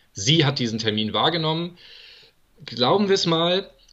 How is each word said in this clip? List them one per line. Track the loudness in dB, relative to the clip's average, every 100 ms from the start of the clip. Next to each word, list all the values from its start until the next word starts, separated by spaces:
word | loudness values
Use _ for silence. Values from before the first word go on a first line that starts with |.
| _ -6
Sie | 2 2 2
hat | 0
diesen | -2 -2
Termin | -2 -2 -2
wahrgenommen. | 0 0 0 -2 -4 -6 -12 -20 -20 -20 -20 -20 _ _ _
Glauben | -12 -2 0 2 2
wir | 2
es | 2
mal, | 0 0 0 -4 _ _